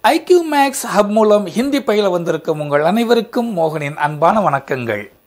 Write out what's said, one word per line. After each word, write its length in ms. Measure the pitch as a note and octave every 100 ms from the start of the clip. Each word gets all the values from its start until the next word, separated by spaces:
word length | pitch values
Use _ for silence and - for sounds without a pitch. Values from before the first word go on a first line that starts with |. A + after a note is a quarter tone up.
ஐ 100 | G#3+ D#4+
கியூ 140 | - F4+ E4
மேக்ஸ் 340 | C#4+ C4+ C4 A3+
ஹப் 240 | F#3 G#3
மூலம் 300 | G#3+ G#3+ G#3 F#3
ஹிந்தி 340 | F#3 C#4 C#4
பயில 240 | A3+ G#3 G3+
வந்திருக்கும் 520 | F3 E3+ D#3 E3 D#3
உங்கள் 220 | D3 C#3+
அனைவருக்கும் 680 | D#3+ G#3+ A#3 A#3 A3 A#3+ A#3 F#3
மோகனின் 420 | D#3+ D#3 C#3+ D3
அன்பான 440 | D3 D3+ E3+ G#3+
வணக்கங்கள். 640 | E3+ C#3 - C3 A#2 G#2 G#2 _